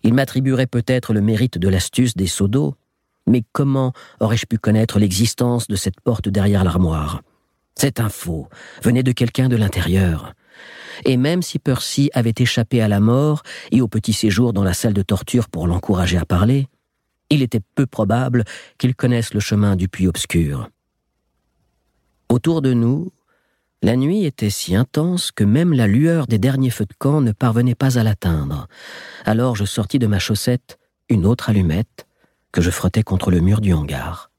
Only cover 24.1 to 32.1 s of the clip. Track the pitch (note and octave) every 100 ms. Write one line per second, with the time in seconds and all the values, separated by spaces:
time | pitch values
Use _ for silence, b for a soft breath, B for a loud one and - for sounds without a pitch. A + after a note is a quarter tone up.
24.1 | G#3 E3+ - G#2 - - F#2+ - - E3
25.1 | F3+ - - G2+ B2+ F3 C#3 A2 A2 D#3+
26.1 | E3 C3 A2+ B2 C3+ C3 - G#2 - C3+
27.1 | D3+ B2 G#2 B2 A2+ B2+ A#2 C3+ B2 A2
28.1 | G2+ F2+ D#2+ C#2 C#2+ - B B B B
29.1 | B - A2 B2+ G#2+ G2 - G2+ C3+ A2+
30.1 | G2+ - G#2+ - B2 - - _ _ _
31.1 | G#2 F#3 B3 - G#2 F2 E2 - - -